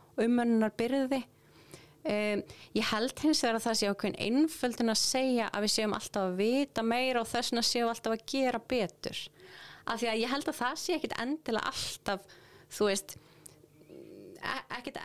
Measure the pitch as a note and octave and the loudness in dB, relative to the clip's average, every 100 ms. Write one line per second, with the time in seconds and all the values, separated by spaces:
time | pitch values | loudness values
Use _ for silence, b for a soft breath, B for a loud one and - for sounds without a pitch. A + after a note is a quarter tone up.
0 | B - A3+ A#3+ A#3+ A3+ A3 - A#3+ C4+ | B 0 4 4 6 4 4 2 0 2
1 | C4 C4+ - B B B B B B B | 2 0 -4 B B B B B B B
2 | - G#3 G#3 G#3 B B B G#3+ A3+ G#3+ | -2 0 0 0 B B B -2 0 2
3 | C4 - D4+ D4+ A#3+ A3+ A#3 A3 G3+ G3 | 0 2 2 4 4 2 0 2 0 0
4 | G3+ - G#3+ C4 D#4+ - B3 A#3 A3+ A3 | -2 -2 2 4 2 2 -2 0 0 2
5 | - C4 C4 B3 G#3+ G#3 G#3 - G#3+ - | 2 2 2 2 0 0 0 2 0 -2
6 | - G#3 F#3+ F3+ G#3+ C4 C#4 A#3 A3+ A#3+ | -4 -2 0 2 2 2 0 0 0 2
7 | C4 A#3+ A3+ A#3+ - A#3 A3+ A#3+ A#3 A3+ | 2 0 0 -2 0 0 2 2 0 0
8 | - A3+ - C4+ C4 A#3 - B3+ F3+ - | -2 -2 -2 0 2 0 -2 0 0 -4
9 | - - - B B B B B - A3+ | -8 -8 -10 B B B B B -8 -4
10 | A#3 A3+ A#3+ C#4 D#4 - B3 - - D#4 | -2 0 0 -2 -2 -2 -4 -2 -2 -2
11 | A3+ - A#3+ D#4 - G#3+ - - - - | -2 -4 -4 -4 -2 -2 -2 -4 -6 -6
12 | - F#3+ - B B B B - G#3 G3 | -4 -4 -6 B B B B 0 2 2
13 | - - B B B B - - - - | -4 -14 B B B B -20 -20 -20 -20
14 | - G3 G2+ - - C4 - B3 C4+ - | -18 -18 -18 -10 -6 -6 -8 -10 -10 -10